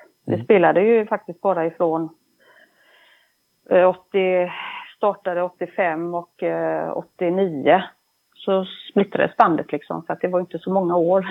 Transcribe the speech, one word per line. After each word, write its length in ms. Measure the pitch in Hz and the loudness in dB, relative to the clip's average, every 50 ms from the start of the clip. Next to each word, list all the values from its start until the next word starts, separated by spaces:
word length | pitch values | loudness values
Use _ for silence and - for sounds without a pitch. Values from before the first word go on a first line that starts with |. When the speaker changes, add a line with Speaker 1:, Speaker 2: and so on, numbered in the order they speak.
| - _ _ _ _ | -20 _ _ _ _
Speaker 1:
Vi 80 | - 113 | -4 -4
Speaker 2:
Mm. 120 | 110 120 | -2 2
Speaker 1:
spelade 360 | - 220 185 170 156 151 170 | 4 4 6 6 4 4 4
ju 240 | 196 220 233 226 214 | 4 4 4 2 2
faktiskt 360 | 208 220 196 - - 170 - | 0 -4 -6 -6 -8 -12 -6
bara 240 | - 196 185 170 160 | -4 -2 -2 -2 -2
ifrån, 440 | 165 165 - 180 165 160 165 165 156 - _ _ _ _ _ _ _ _ _ _ _ _ _ _ _ _ _ _ _ _ _ _ _ _ _ _ _ _ _ _ - | -4 -4 -2 -2 -2 -2 -2 -4 -6 -10 _ _ _ _ _ _ _ _ _ _ _ _ _ _ _ _ _ _ _ _ _ _ _ _ _ _ _ _ _ _ 0
eh, 200 | 190 185 180 185 | 2 4 4 4
åttio, 600 | 180 180 - _ - 196 190 185 185 180 180 175 - - - - - - - - - _ | 2 0 -4 _ -2 -2 0 0 0 0 -2 -2 -6 -10 -14 -14 -14 -14 -16 -18 -8 _
startade 440 | - 208 190 - - 185 175 175 180 | -2 -2 -2 -4 -6 -6 -4 -4 -4
åttiofem 720 | 175 - - 180 170 - - 190 170 156 160 170 175 175 | -6 -6 -8 -12 -8 -4 -2 -2 -2 -2 -4 -6 -6 -6
och, 280 | 170 170 - _ - 180 | -8 -8 -10 _ -8 -6
eh, 540 | 170 165 165 165 160 160 156 160 165 - - | -4 -4 -2 -2 -2 -4 -4 -4 -6 -6 -8
åttionio. 840 | 170 - _ - 180 170 180 190 196 185 156 139 131 143 165 190 180 - - _ _ _ _ _ _ _ _ | -10 -10 _ -4 -2 -2 0 0 0 -2 -2 0 2 4 4 4 4 0 -12 _ _ _ _ _ _ _ _
Så 300 | - - 202 196 190 185 185 - - - - | -10 -4 0 0 0 0 -4 -8 -16 -14 -4
splittrades 460 | - 202 196 196 - - - - - - | 0 0 0 0 0 -2 -2 0 2 4
bandet, 340 | 226 185 160 147 - - | 4 4 2 0 -2 -4
liksom, 320 | - 147 - - 165 165 165 - | -8 -8 -8 -8 -10 -8 -8 -8
så 60 | 170 | -6
att 80 | - | -4
det 60 | - 180 | -4 -2
var 120 | 180 180 | -2 -2
inte 200 | 185 175 - 165 | -4 -4 -8 -10
så 100 | - 185 | -6 -2
många 240 | 190 196 185 170 175 175 | 0 0 0 2 2 2
år 300 | 165 170 185 196 185 185 | 2 2 2 0 0 -2